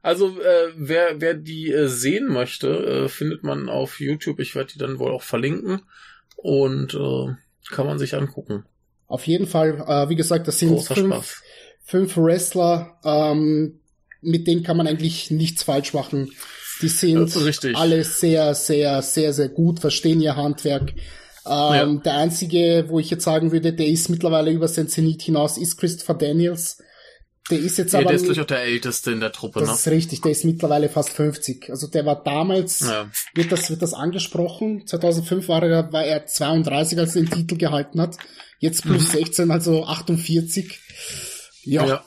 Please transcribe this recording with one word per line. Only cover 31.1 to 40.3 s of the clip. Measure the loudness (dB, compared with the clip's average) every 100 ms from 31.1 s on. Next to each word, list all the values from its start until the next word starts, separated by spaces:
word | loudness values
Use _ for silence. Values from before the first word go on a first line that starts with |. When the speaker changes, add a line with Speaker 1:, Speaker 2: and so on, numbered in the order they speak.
Speaker 2:
fünfzig. | 0 0 0 -8 -8 -10
Also | -10 -4
der | -2 0
war | -2
damals, | -2 -2 0 0 0 -2
Speaker 1:
Ja. | -2 -2 -4 -8 -4 -2
Speaker 2:
wird | 0
das, | 0 -2
wird | -4
das | -4
angesprochen? | -2 -4 -4 -4 -2 -4 -2 -4 -4 -6
Zweitausendfünf | 0 2 2 0 -4 0
war | 2
er, | 4 2 2
war | -2
er | 0 -2 -2
zweiunddreißig, | -4 0 2 2 0 0 0
als | 0 2
er |
den | 0
Titel | 0 -2 -2
gehalten | 0 0 -2 -2
hat. | -2 -4 -20 -20 -20 _
Jetzt | -2 -2
plus | 2 2
Speaker 1:
Mhm. | 4
Speaker 2:
sechzehn, | 0 0 2 2
also | 2 4 2 2
achtundvierzig. | -6 0 -2 2